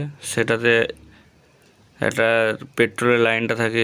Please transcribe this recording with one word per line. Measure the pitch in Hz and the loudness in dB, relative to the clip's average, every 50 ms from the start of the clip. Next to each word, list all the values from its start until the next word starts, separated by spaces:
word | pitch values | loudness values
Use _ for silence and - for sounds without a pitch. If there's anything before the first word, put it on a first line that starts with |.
| 143 147 143 - - - | -8 -8 -10 -12 -12 -6
সেটাতে | - 117 113 110 117 113 117 120 117 113 - - - - - - - - _ _ _ _ _ _ _ _ _ _ _ _ _ _ _ - - | -4 -2 0 0 0 0 2 2 4 4 2 0 -6 -14 -18 -20 -20 -20 _ _ _ _ _ _ _ _ _ _ _ _ _ _ _ -4 -4
একটা | 110 - - 113 113 117 113 113 110 107 - 131 - - | -2 0 0 0 2 2 2 0 0 -2 -6 -10 -6 -2
পেট্রোলের | - 120 110 104 - 120 123 123 120 117 | 0 0 0 0 0 0 2 2 4 2
লাইনটা | 113 113 113 117 113 117 113 | 2 0 0 -2 -2 -2 -2
থাকে, | 117 113 113 117 | -2 -2 0 0